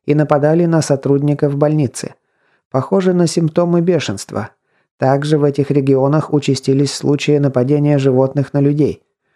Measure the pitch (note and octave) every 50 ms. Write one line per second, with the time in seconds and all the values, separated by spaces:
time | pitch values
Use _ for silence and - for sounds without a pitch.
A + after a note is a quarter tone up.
0 | _ - D3 D3+ D3+ D3+ D3+ C#3+ C#3 D3+ D#3+ E3+ F3 E3+ E3 D#3+ C#3 - C#3+ C3
1 | - C3 C#3 C#3+ C#3 D3 C#3+ C#3 - D3 C#3+ C#3+ D3+ D3 D3+ D3+ D3 A#2 - -
2 | - - - _ _ _ _ _ _ _ _ _ _ _ - C3+ B2 - F#3+ G3
3 | F#3 F#3 F3+ F3+ F3 D#3+ - F3+ D#3+ D#3 D#3 - F3 F3 E3+ F3 E3+ F3+ F3+ D3+
4 | - - G2+ G2 - - - G#2 A2+ - _ _ _ _ _ _ _ _ _ _
5 | C3 C3 C#3 C#3+ D3 D3 D#3 D3+ C#3+ D3 C#3 - C#3 - C#3 D3 C3+ C#3 C3+ C3
6 | C3 C#3 D3 D#3 D3+ - - D3 - - C3+ - - - C3+ C#3 C#3+ C3+ - -
7 | - C3+ D3 C#3+ - - D3 D3 C#3+ C#3 C3 B2+ B2 C3 D3 D3 D3 D3 D3 C#3
8 | C3+ C#3 B2+ B2+ C3+ C3 C3+ C#3+ C3+ - - C#3+ C#3 C#3+ D3 D3 D3 A2 E2 -
9 | _ _ _ _ _ _ _